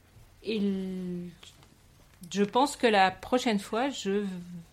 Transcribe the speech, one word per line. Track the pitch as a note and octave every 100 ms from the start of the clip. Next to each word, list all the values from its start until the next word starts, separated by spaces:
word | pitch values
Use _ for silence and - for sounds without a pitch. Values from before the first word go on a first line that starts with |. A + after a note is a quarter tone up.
| _ - - -
et | - A3
l-, | G3+ F#3+ F#3+ F#3 F3+ F3+ F3 E3+ - - - _ - - - - F3
je | F#3
pense | G3+ A#3+ C#4+ -
que | A#3+
la | G#3 F#3+
prochaine | F3+ - B3+ B3 G#3
fois, | - A3 C#4
je | A#3+ G3 G3+ G3+ F#3 F3 F3 E3+